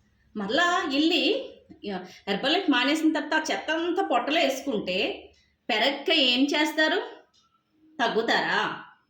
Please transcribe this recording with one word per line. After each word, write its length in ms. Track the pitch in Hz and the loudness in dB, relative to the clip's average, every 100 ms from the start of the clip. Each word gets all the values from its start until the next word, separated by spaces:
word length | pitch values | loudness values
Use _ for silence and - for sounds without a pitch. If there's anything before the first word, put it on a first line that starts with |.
| _ _ _ - | _ _ _ -8
మరలా 460 | 196 294 349 370 330 | -2 2 2 2 0
వెళ్ళి 580 | 277 330 311 294 523 539 - - - 202 180 - - 202 | 2 2 2 2 0 -6 -16 -20 -14 -8 -8 -10 -12 -6
హెర్బల్ 260 | 196 269 | -2 0
లైఫ్ 160 | 359 320 | 2 2
మానేసిన 440 | 247 262 311 311 | 2 2 2 2
తర్వాత 200 | 311 - | 0 0
ఆ 100 | 311 - | -2 -2
చెత్త 200 | - 302 | -4 -4
అంతా 320 | 330 349 349 | -2 -2 -2
పొట్టలో 360 | - 240 277 330 | 0 0 0 0
వేసుకుంటే 800 | 269 - 285 208 180 190 311 - - _ _ _ - | 0 -2 -4 -4 -4 -2 -4 -6 -14 _ _ _ -4
పెరక్క 400 | 214 262 285 - | 0 0 0 0
ఏం 340 | 320 254 247 | 2 4 4
చేస్తారు? 580 | 285 302 311 311 311 392 - - _ _ _ _ _ _ _ - | 2 2 0 2 2 2 -4 -12 _ _ _ _ _ _ _ -2
తగ్గుతారా? 840 | 175 196 226 190 160 196 170 - - - | 0 2 2 0 0 -2 -2 -6 -14 -20